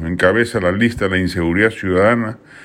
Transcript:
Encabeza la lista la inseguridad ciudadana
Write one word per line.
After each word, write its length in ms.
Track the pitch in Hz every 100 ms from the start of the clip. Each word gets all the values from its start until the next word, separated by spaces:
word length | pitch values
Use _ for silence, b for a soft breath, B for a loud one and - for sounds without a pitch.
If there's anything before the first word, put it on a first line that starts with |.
Encabeza 560 | 80 90 90 104 117 117
la 140 | 95
lista 340 | 95 117 - 101
la 100 | 92
inseguridad 520 | 92 90 82 87 110
ciudadana 680 | 110 98 90 104 120 110 113 B B